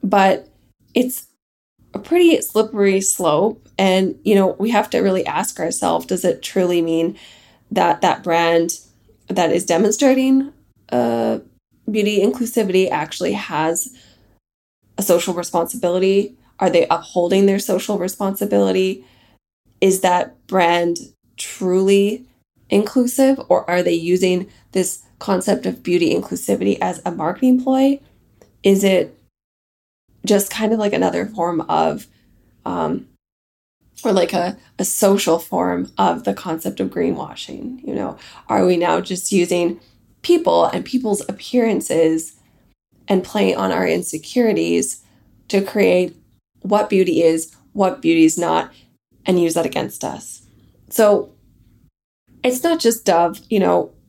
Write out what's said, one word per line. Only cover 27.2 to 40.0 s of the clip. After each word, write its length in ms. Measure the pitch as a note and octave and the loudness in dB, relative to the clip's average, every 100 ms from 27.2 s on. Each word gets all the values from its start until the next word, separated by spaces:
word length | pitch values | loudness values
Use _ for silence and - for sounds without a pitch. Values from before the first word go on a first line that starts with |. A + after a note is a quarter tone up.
| D#3+ F#3 B3+ B3+ | -6 0 2 2
ploy? 360 | B3+ C4 C4+ C#4 _ _ _ _ _ _ | 2 2 2 0 _ _ _ _ _ _
Is 200 | G3 G3 | 2 4
it 340 | G3 F#3 - - _ _ _ _ _ _ _ _ _ _ - | 4 2 0 -8 _ _ _ _ _ _ _ _ _ _ 0
just 260 | G3+ G3+ | 0 0
kind 220 | - A3 | -4 -2
of 60 | A3 | 0
like 140 | G#3 | 0
another 320 | G#3 F3+ F3 F#3+ | 0 0 -2 -6
form 360 | G#3+ E3+ E3+ | -4 -4 -2
of, 460 | - E3 D#3+ D3 - _ _ _ _ _ F3 | -2 0 0 -2 -12 _ _ _ _ _ -10
um, 420 | F3 D#3 E3 - _ _ _ _ _ _ _ _ - | -6 -4 -6 -10 _ _ _ _ _ _ _ _ -8
or 80 | B3 | 0
like 220 | G3 E3+ | 0 2
a, 240 | F3+ F3 - _ _ | 0 -4 -6 _ _
a 60 | F#3+ | -6
social 540 | - G3+ G3 - E3 | 0 2 2 2 -2
form 520 | - F3+ F3+ F3+ F#3 - | -2 -4 -2 -2 -6 -2
of 260 | F#3+ E3+ | 0 0
the 100 | - | -4
concept 460 | G3 F#3 D#3+ - G3 | -6 -6 -6 -8 -6
of 100 | F#2+ | -6
greenwashing? 960 | - E2 - - - - - - B3+ - | -2 -4 -4 -8 -14 -16 -14 -14 -14 -10
You 80 | |
know, 240 | - G3 - - - - | -8 -8 -10 -20 -20 -2
are 160 | G#3 F#3 | 2 2
we 120 | F3 | 2
now 240 | E3+ E3 | 2 0
just 300 | F3+ F3+ - | -2 -8 -2
using 480 | G3 F3 F3 F3 - _ _ | 0 2 0 -2 -4 _ _